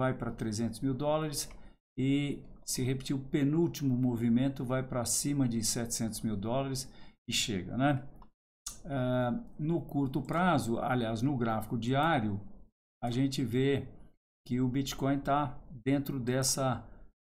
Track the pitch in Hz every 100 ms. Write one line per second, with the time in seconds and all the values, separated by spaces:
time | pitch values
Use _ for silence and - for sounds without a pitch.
0 | 131 127 113 107 113 107 117 113 135 127
1 | 147 156 156 143 - - - - _ -
2 | 131 139 143 - - - - - 127 131
3 | - 139 131 151 139 156 170 - 139 123
4 | 127 117 117 117 139 135 123 131 131 131
5 | 113 - 143 143 131 113 107 120 117 -
6 | 113 107 117 101 110 131 139 131 - -
7 | - - - 110 - 95 87 104 139 131
8 | - - - _ _ _ - - - 139
9 | 127 127 120 - - - 151 170 - 143
10 | 139 143 131 156 185 147 107 117 120 123
11 | 113 113 131 135 117 110 107 120 113 135
12 | 160 151 107 98 - - - _ _ _
13 | 120 120 135 135 120 123 135 135 - -
14 | - - _ _ - 123 127 131 135 -
15 | 135 139 139 143 139 - - 127 131 143
16 | 139 135 117 127 131 - 131 113 - -
17 | - _ _